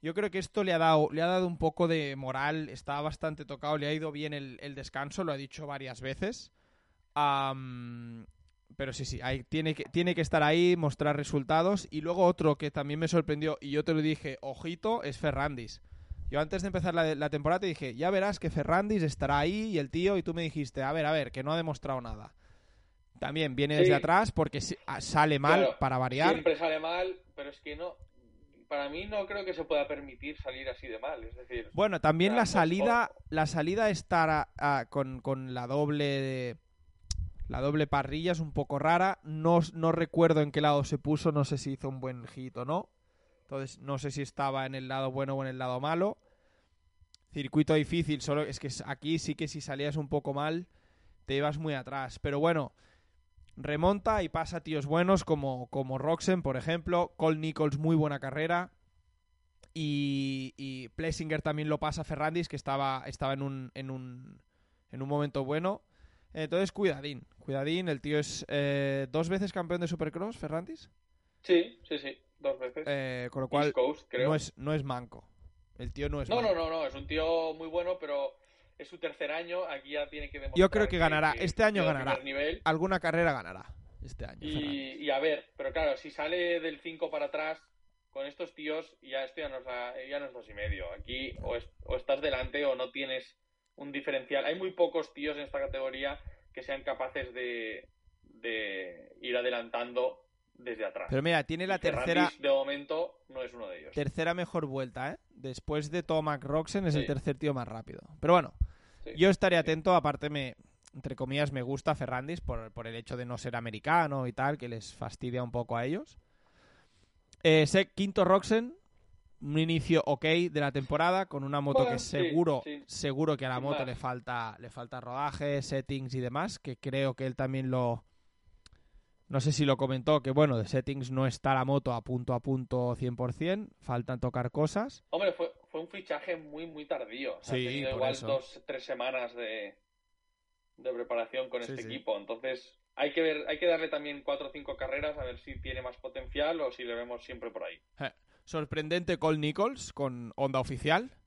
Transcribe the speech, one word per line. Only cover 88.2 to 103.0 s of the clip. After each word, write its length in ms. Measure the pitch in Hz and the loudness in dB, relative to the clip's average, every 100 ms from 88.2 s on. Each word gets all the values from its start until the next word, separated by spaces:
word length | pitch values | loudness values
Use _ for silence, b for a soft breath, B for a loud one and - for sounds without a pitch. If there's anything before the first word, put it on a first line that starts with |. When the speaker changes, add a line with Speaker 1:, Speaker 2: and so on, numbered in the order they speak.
| 139 | -8
Speaker 2:
estos 280 | - 170 | -6 -10
tíos, 420 | - 151 156 160 _ | -8 -4 -4 -6 _
ya 240 | 135 131 | -8 -6
esto 160 | 131 147 | -6 -6
ya 80 | 147 | -8
no 100 | 131 | -8
es 60 | |
la, 300 | 127 123 123 131 131 | -8 -6 -6 -8 -8
ya 100 | 143 | -6
no 60 | 143 | -6
es 60 | |
dos 140 | 123 110 | -12 -14
y 40 | |
medio. 320 | 104 - 95 87 | -8 -4 -4 -6
Aquí 420 | 87 - 127 135 - | -10 -8 -6 -6 -8
o 140 | - 120 | -6 -6
es-, 120 | - _ | -6 _
o 120 | - 127 | -4 -4
estás 240 | - 139 | 0 0
delante 440 | 147 127 127 147 143 | 2 0 -2 0 0
o 80 | |
no 160 | 131 127 | 0 -2
tienes 480 | 135 135 131 - _ _ _ _ - | -4 -4 -6 -8 _ _ _ _ -14
un 160 | 143 | -8
diferencial. 520 | 139 139 135 131 139 | -6 -2 -2 0 0
Hay 140 | 139 165 | 0 -2
muy 140 | 190 | -4
pocos 420 | 185 170 165 151 | 2 2 2 -4
tíos 220 | - 147 147 | -6 -4 -4
en 80 | |
esta 140 | 139 139 | -6 -4
categoría 580 | 139 135 135 131 139 143 b b b | -4 -2 -4 -2 -4 -4 b b b
que 100 | - | -16
sean 200 | 131 139 | -8 -6
capaces 500 | 139 131 131 143 127 | -4 -4 -4 -4 -6
de, 560 | 123 123 120 110 104 - _ _ _ | -6 -4 -4 -6 -8 -14 _ _ _
de 920 | _ - 117 110 104 95 92 87 - - | _ -10 -6 -4 -4 -6 -8 -12 -20 -12
ir 140 | 123 123 | -2 0
adelantando 920 | 123 120 117 117 120 123 127 - _ _ _ | 2 -2 -4 -4 -4 0 0 -2 _ _ _
desde 300 | _ 123 110 | _ -10 -6
atrás. 220 | 104 98 92 | -6 -6 -2
Speaker 1:
Pero 140 | 131 | 0
mira, 220 | 156 165 | 2 0
tiene 220 | 139 165 185 | 0 -4 -2
la 100 | 190 | 0
Speaker 2:
Y 20 | |
Ferrandis, 260 | 175 - 127 | 0 0 0
Speaker 1:
tercera 160 | 170 175 - | 2 2 0
Speaker 2:
de 80 | 139 | 2
momento, 720 | 139 135 143 143 160 | 2 2 -4 -4 -4